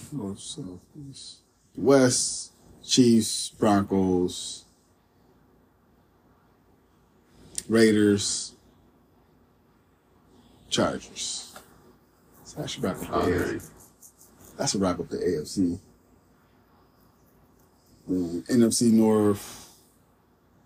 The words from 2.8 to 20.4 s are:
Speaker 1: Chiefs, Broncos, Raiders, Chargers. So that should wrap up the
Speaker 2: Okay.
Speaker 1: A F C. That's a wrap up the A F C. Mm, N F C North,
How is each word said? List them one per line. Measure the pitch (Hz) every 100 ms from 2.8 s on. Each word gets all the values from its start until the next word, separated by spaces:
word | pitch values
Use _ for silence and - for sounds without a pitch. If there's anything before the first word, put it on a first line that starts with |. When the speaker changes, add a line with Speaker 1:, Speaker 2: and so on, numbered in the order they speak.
Speaker 1:
Chiefs, | - - 120 113 101 - -
Broncos, | - 110 101 98 95 92 90 90 - - - - _ _ _ _ _ _ _ _ _ _ _ _ _ _ _ _ _ _ _ _ _ _ _ _ _ _ _ - - -
Raiders, | 113 110 107 104 101 - - - - _ _ _ _ _ _ _ _ _ _ _ _ _ _ _ _ _ _ _ _ -
Chargers. | - 78 - - - - - - - - - _ _ _ _ _ _
So | - -
that | -
should | -
wrap | 104 -
up |
the | - -
Speaker 2:
Okay. | -
Speaker 1:
A | - - -
F |
C. | - - - _ - _ - _ - -
That's | 135
a | 107
wrap | 95 85
up | -
the | -
A | 90 76
F | 76
C. | 104 90 92 - _ _ _ _ _ _ _ _ _ _ _ _ _ _ _ _ _ _ _ _ _ -
Mm, | 92 85 85 -
N | 127
F | 113
C | 104 117
North, | 110 110 107 104 101 - - - _ _ _ _ _ _ _